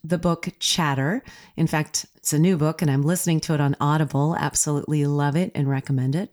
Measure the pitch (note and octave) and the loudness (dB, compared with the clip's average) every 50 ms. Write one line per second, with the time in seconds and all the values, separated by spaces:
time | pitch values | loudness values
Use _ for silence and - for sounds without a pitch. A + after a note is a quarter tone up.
0 | - D#3+ F3 F3 E3+ F3+ E3+ E3 - F3 - _ - - - - E3 D3 C#3 C3 | -6 -4 -2 0 0 0 0 -2 -4 -8 -10 _ -4 -2 0 0 0 0 0 0
1 | C3+ C#3+ F#3+ C4 - - - - - - _ - E3 D#3 - D#3 D#3 - - - | 0 0 -2 -4 -6 -10 -18 -20 -20 -10 _ -2 0 0 0 0 -2 -2 -4 -8
2 | - - _ _ - - - D3 D#3+ F#3 F#3+ D#3+ D3+ D#3 D#3+ - F#3 D3+ C3+ C3+ | -8 -10 _ _ -4 -2 2 4 4 4 4 4 2 0 0 0 0 0 2 2
3 | C#3+ D3 F3+ F3+ - F3 E3 D#3+ - - D#3+ D3 C#3+ C#3 C#3 - - D3 D3+ D#3 | 2 0 0 0 0 0 0 0 0 0 0 2 2 0 0 0 2 2 2 2
4 | D#3+ C#3 - C3+ C#3+ D3+ E3+ - - D3 - - - D#3 D3 C#3+ - - D3+ D3+ | 2 0 0 0 0 0 0 0 -2 -2 -2 -2 -2 -2 -2 -2 -2 -2 -2 0
5 | C#3+ C#3+ C#3+ C#3+ C#3+ C#3+ C#3+ E3 F#3 F#3 - - C#3+ C3+ C#3 C3+ C3 - C#3 C3 | 0 0 0 0 0 0 0 0 -2 -2 -2 -2 -2 0 -2 -2 -2 -2 -2 0
6 | B2+ C3 C3+ E3+ G3 B3+ | 0 0 0 -2 -4 -6